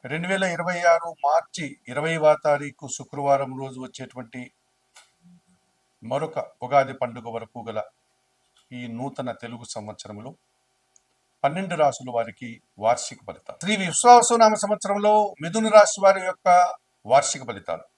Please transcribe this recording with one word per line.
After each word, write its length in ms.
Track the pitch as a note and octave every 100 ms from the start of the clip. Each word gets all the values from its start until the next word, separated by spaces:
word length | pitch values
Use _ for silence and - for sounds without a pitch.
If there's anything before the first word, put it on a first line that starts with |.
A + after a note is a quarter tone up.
రెండు 240 | B2 D#3 F3
వేల 140 | F#3+
ఇరవై 400 | F#3+ E3+ F3 F3
ఆరు 340 | F3 E3 E3+ D#3+ C#3+
మార్చి 500 | D#3+ - - D3 - -
ఇరవైవ 460 | C#3+ D#3 D#3+ D#3
తారీఖు 540 | D3+ D3+ C#3+ C#3+ - C#3
శుక్రవారం 720 | - C#3 C#3+ C#3 C#3 C3+ C3
రోజు 200 | B2+ B2+
వచ్చేటువంటి 720 | B2+ - B2+ B2+ A#2 B2+ B2 _ _ _ _ - _ _ F3 _ _ _ _ _ _ _
మరొక 340 | A2+ C3+ D#3 D3 - _
ఉగాది 320 | B2 C#3 C3+
పండుగ 340 | C3+ B2 A#2 A#2
వరకు 380 | A2+ A2+ B2 A2+
గల 140 | G#2+ - _ _ _ _ _ _ _ _
ఈ 140 | B2 A#2+
నూతన 460 | A#2 C3 C3+ B2+
తెలుగు 320 | A2+ A#2 A#2
సంవత్సరంలో 680 | A#2 A2+ G#2+ G#2 - G#2 B2 E3 _ _ _ _ _ _ _ _ _ _
పన్నెండు 300 | F3 F3 F#3+
రాసుల 360 | E3 D3 B2+ B2+
వారికి 520 | A#2+ A2+ - A#2+ A#2 _ -
వార్షిక 400 | A2 B2 - B2 -
ఫలితాలు. 320 | - - -
శ్రీ 140 | F3+ G#3+
విశ్వావసునామ 760 | F#3 - A#3+ A#3+ A3 A#3 A3
సంవత్సరంలో 800 | G#3+ G3+ G#3 G3 G3+ G#3 G#3+ G3+ F#3
మిథున 280 | E3 G#3+ A3
రాశి 320 | G#3+ G3+ -
వారి 200 | F#3+ F#3+
యొక్క 540 | F#3 - F#3 F3+ F3 - _ _ G#2+
వార్షిక 360 | C3 C#3+ C#3
ఫలితాలు. 420 | A#2+ G2+ F2 D#2+ -